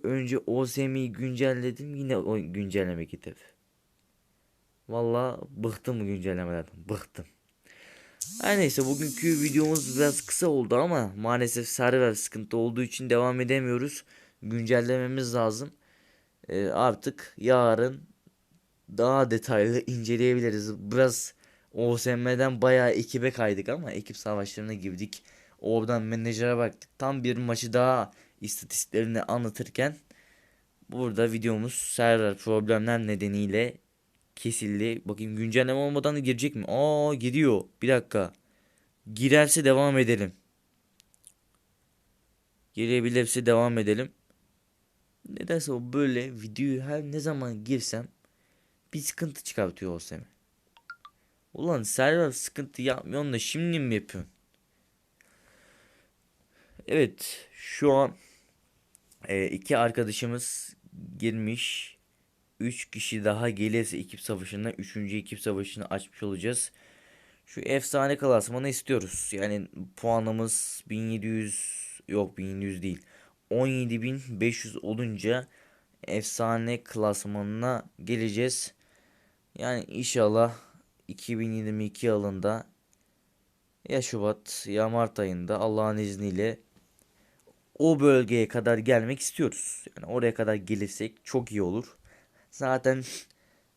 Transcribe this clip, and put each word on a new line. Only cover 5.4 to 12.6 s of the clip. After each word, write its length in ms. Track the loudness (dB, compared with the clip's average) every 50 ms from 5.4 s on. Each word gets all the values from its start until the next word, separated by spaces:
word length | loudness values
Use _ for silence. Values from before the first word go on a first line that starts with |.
| -12 -12
bıktım 500 | -8 -4 -4 -4 -4 -4 -6 -4 -4 -4
bu 40 | -2
güncellemelerden. 840 | -4 -4 -4 -2 -2 -2 -2 -4 -4 -4 -6 -6 -10 -14 -12 -8 -8
Bıktım. 380 | -8 -8 -8 -12 -16 -18 -18 -18 _ _ _ _ _ _ _ -20 -20 -20 -20 -20 -20 -20 -20 -16 _ -12 -10 -10 -8 -4
Her 160 | 0 2 4 4
neyse, 260 | 4 4 4 2 2
bugünkü 580 | 2 2 0 -2 -4 -4 0 2 2 4 4
videomuz 540 | 2 2 4 4 4 4 4 2 0 0 2
biraz 300 | 4 4 4 2 0 -4
kısa 220 | -4 -2 0 2 4
oldu 280 | 4 2 2 4 4
ama 360 | 4 4 4 2 0 0 -2 -4
maalesef 520 | -4 0 0 2 2 2 0 0 -2 -4 -4
server 460 | 0 2 4 4 6 6 6 4 2
sıkıntı 420 | 0 -4 -6 -8 -8 -6 -2 0
olduğu 260 | 0